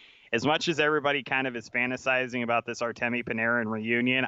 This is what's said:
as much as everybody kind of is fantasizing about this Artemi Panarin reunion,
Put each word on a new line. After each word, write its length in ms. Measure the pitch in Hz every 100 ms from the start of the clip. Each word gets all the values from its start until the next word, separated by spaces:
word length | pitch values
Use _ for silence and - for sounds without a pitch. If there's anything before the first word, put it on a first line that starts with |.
| - - -
as 120 | 117 131
much 220 | 160 175
as 120 | 151
everybody 440 | 151 151 139 143
kind 240 | 120 131 131
of 80 | 120
is 140 | -
fantasizing 760 | 123 123 127 135 127 127 123
about 220 | 117 117 113
this 160 | 113
Artemi 420 | 117 107 120 120
Panarin 480 | 117 113 113 120 110
reunion, 540 | 110 113 120 123 131